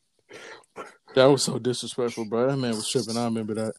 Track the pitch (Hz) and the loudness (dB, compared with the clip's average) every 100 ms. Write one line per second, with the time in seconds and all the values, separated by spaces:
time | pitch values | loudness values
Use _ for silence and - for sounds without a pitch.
0 | _ _ _ - - - _ - - - | _ _ _ -20 -18 -20 _ -16 -16 -18
1 | _ 131 135 135 - 127 123 120 117 - | _ 6 6 6 2 -2 -2 -4 -6 -4
2 | 120 117 107 113 131 139 123 110 - 131 | -4 -4 -4 0 0 0 -2 -2 -2 -2
3 | 113 117 120 113 107 110 110 | 0 -2 -2 -2 -4 -4 -4